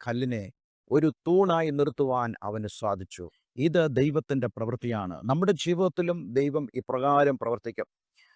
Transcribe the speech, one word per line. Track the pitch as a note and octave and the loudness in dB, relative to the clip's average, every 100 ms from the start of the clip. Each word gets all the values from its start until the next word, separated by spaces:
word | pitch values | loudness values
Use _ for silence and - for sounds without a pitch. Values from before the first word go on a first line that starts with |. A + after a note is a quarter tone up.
| B2 | -4
കല്ലിനെ | A#2+ C3 A#2 G2 - _ _ - | -2 -2 -4 -6 -14 _ _ 0
ഒരു | C#3+ D#3 - E3 | 2 2 0 2
തൂണായി | F#3 G3 E3 D#3+ C#3+ | 4 4 2 0 0
നിർത്തുവാൻ | C#3+ B2+ C3+ B2 A#2 - G2 | 0 0 0 0 -2 -4 -6
അവന് | G#2+ G#2+ - | -6 -6 -4
സാധിച്ചു. | G#2+ G2 F#2+ - E2+ - _ - D#3 | -4 -4 -6 -14 -16 -18 _ -2 0
ഇത് | E3+ D#3 B2 | 2 2 2
ദൈവത്തിൻ്റെ | D3+ D3 - C3+ A#2+ - | 2 0 -2 -2 -2 -4
പ്രവൃത്തിയാണ്. | A2+ A#2 A#2+ A2 F#2 E2 | -6 -4 -4 -4 -6 -4
നമ്മുടെ | A2+ D3 F#3+ E3+ | -2 2 2 0
ജീവിതത്തിലും | E3+ F3 - - E3+ F3 C3+ | 0 0 0 0 -2 -4 -2
ദൈവം | B2 C#3+ D3 C3+ B2 | 0 0 0 -4 -6
ഇപ്രകാരം | - B2+ C#3 C#3+ C#3+ C3 | -4 -2 2 4 4 2
പ്രവർത്തിക്കും. | A2+ A#2 A#2 - - _ _ _ _ | -2 -4 -6 -8 -10 _ _ _ _